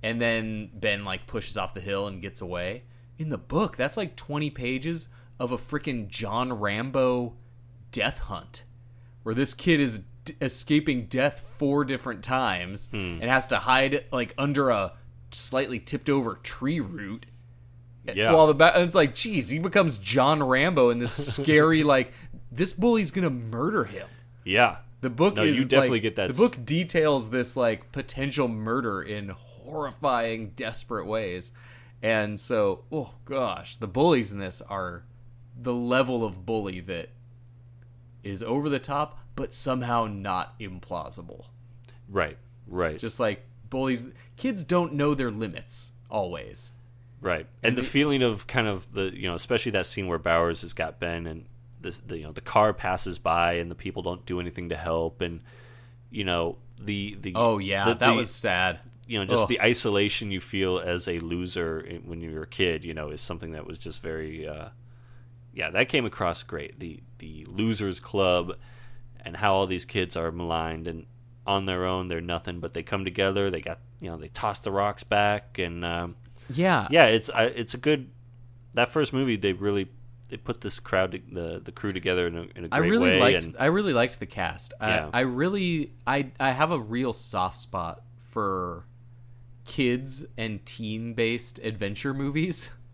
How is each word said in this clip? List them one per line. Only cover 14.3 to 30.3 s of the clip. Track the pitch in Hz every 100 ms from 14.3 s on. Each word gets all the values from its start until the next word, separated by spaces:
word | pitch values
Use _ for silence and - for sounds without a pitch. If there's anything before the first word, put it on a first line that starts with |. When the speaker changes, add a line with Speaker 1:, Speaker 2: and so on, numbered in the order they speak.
| -
Speaker 1:
under | 139 143 139
a | 110 95 - - - -
slightly | - - 131 135 120
tipped | - 143 -
over | 139 117 95
tree | - - 131 165
root. | 104 170 101 113 - - - - - - - - -
Speaker 2:
Yeah. | 120 220
Speaker 1:
While | 165 156
the | 143
ba-, | 165
and | - 175
it's | 180
like, | 147
"Jeez," | 117 233 196 101
he | 147
becomes | 180 202 175 110
John | 95 127 131 156
Rambo | 139 127 156 165 123
in | 120
this | 120 - 139
Speaker 2:
<laughs> | 120
Speaker 1:
scary, | 143 151 156 160
like, | 147 135 123 - - - -
this | 123 180
bully's | - 226 226 180
gonna | - 165
murder | 127 113 117 151 208
him. | 113 98 - - - - -
Speaker 2:
Yeah. | 98 120 87 - -
Speaker 1:
The | 131
book | 120 180 -
Speaker 2:
No, |
Speaker 1:
is, | 156 131
Speaker 2:
you | 135
definitely | 131 131 117
Speaker 1:
like, |
Speaker 2:
get | 110 -
that | 95
Speaker 1:
the | 131
book | 233
Speaker 2:
s- | -
Speaker 1:
details | 117 160 175 175 156 143 113
this, | 123 120 -
like, | 120 110 -
potential | - 135 - 139 143 127
murder | 113 107 123 120 98
in | 85 104 101
horrifying, | 92 - - - 156 143 - 143 123 117